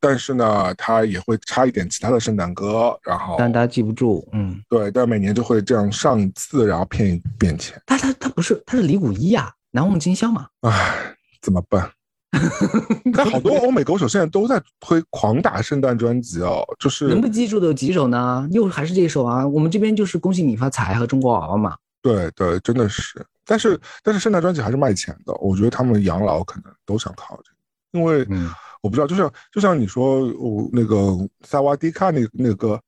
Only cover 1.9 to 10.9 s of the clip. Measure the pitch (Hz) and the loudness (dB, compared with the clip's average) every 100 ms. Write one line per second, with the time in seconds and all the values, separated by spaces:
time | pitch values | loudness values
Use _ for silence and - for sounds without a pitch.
1.9 | - 107 123 117 107 98 87 101 110 120 | -4 0 0 0 -2 -2 -4 -4 0 0
2.9 | 110 - - - 170 120 117 120 127 110 | -2 -6 -6 -4 -2 0 2 0 0 -2
3.9 | 110 123 92 - 107 98 92 107 117 104 | 0 0 0 -2 -6 -4 -6 -8 -6 -4
4.9 | 101 123 110 98 104 117 113 98 120 101 | 0 0 0 0 0 0 0 2 0 0
5.9 | 101 151 117 98 - - 147 110 85 92 | 0 0 2 0 -4 -6 0 0 0 -4
6.9 | - 104 87 - - 92 76 - - - | 0 0 0 -4 -2 0 0 -8 -16 -4
7.9 | 269 269 262 262 - 170 220 - 254 175 | -2 0 -4 -6 -4 -2 -2 0 0 2
8.9 | 190 156 95 156 214 117 - _ 120 170 | 2 0 0 2 0 0 -10 _ -2 2
9.9 | 190 170 185 226 226 - _ 117 101 - | 2 0 0 0 -2 -4 _ 0 2 0